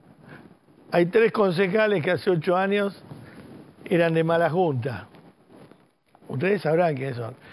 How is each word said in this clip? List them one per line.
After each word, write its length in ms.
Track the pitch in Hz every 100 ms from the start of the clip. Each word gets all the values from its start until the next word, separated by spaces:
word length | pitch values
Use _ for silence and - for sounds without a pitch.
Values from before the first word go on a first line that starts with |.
| - - - - - - _ - -
Hay 160 | 170 175
tres 260 | 220 226
concejales 720 | 220 196 170 196 214 214 196
que 100 | 151
hace 180 | 175 -
ocho 260 | 175 185 180
años 460 | 196 202 202 - - - - - - - - -
eran 300 | - 175 170
de 80 | 165
Mala 260 | 165 165 165
Junta. 560 | 170 175 131 127 104 - - - _ _ - - - _ _ _ _ -
Ustedes 340 | 131 180 202
sabrán 320 | 151 165 175
quiénes 220 | 135 135 120
son. 180 | 113 - -